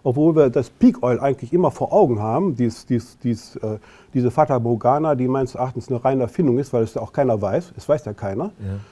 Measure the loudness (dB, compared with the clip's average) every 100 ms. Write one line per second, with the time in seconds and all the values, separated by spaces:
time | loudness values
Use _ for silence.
0 | -2 2 4 6 4 2 -2 4 4 4
1 | 0 0 0 -2 -2 2 2 0 0 4
2 | 4 2 0 0 -2 0 -2 -2 -4 -4
3 | -4 -8 -6 -6 -8 -10 -8 -8 -12 -20
4 | _ -2 0 2 2 0 0 0 2 2
5 | 0 0 0 -2 -2 -4 -6 -6 -6 -4
6 | -2 0 -2 0 0 0 0 -2 -2 -4
7 | -6 -2 0 0 0 -2 -4 -8 -2 -2
8 | -4 -8 -8 -6 -8 -10 -10 -10 -12